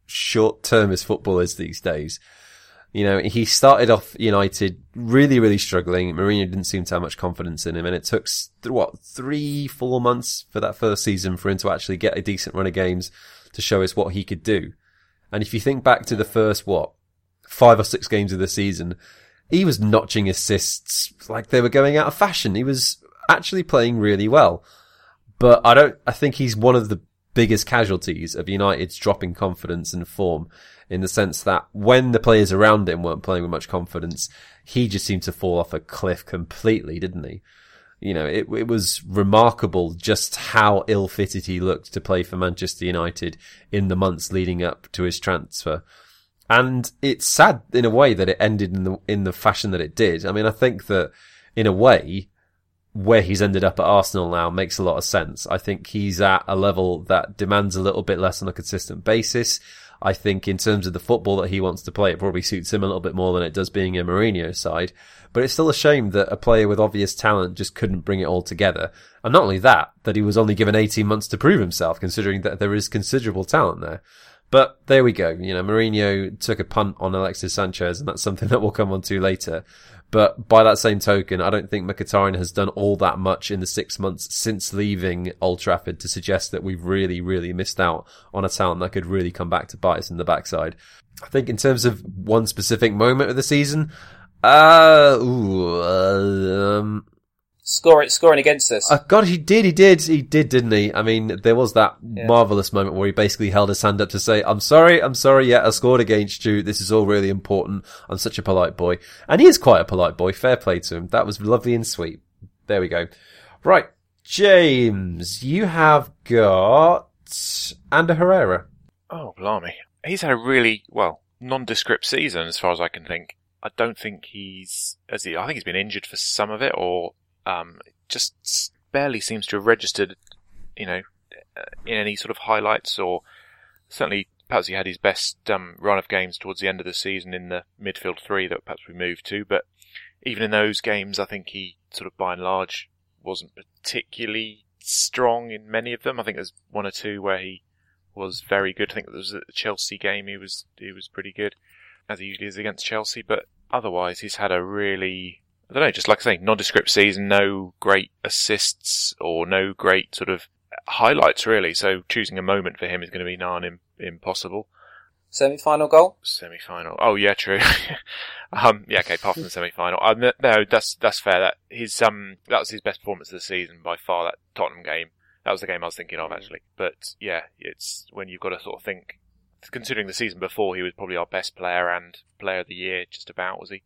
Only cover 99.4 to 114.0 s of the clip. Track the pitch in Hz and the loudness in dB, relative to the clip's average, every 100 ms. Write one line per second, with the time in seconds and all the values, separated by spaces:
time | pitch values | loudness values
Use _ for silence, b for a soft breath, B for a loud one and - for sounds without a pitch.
99.4 | 156 220 190 156 196 165 160 156 127 151 | 4 4 6 8 8 8 4 0 2 2
100.4 | 131 127 117 104 104 92 110 113 110 92 | 4 2 4 2 2 0 0 0 -2 0
101.4 | 117 117 117 113 107 - 117 107 113 117 | 4 4 4 4 4 0 -12 -4 4 6
102.4 | 104 101 95 101 98 92 98 95 104 - | 6 2 0 -2 -2 0 0 2 0 0
103.4 | 104 101 101 98 107 101 101 98 - 107 | 0 2 2 2 0 0 -2 -2 0 2
104.4 | - 101 - 156 170 170 135 123 135 135 | 2 -2 4 8 8 6 2 2 4 6
105.4 | 131 120 110 - 127 127 107 107 101 - | 6 6 4 2 4 4 4 2 0 -4
106.4 | 110 104 104 104 98 110 101 104 98 98 | -2 0 -2 -4 0 2 4 2 0 -2
107.4 | - 98 - 98 B B - 95 - - | -2 -2 -2 -8 B B -12 -8 -6 -4
108.4 | 98 92 87 - 87 87 B B - 165 | 0 2 2 0 -2 -2 B B 0 8
109.4 | 339 - 131 90 82 95 85 87 90 - | 10 10 8 6 4 2 0 2 -2 0
110.4 | 127 123 - 87 - 85 87 117 104 101 | 2 2 2 -2 -4 -10 -2 0 0 -4
111.4 | 104 117 120 117 113 - 82 78 _ _ | 0 0 2 -2 -2 -6 -8 -10 _ _
112.4 | - _ - 101 90 85 85 b b b | -20 _ -4 -2 0 -4 -6 b b b
113.4 | b b 156 185 - _ | b b 2 2 2 _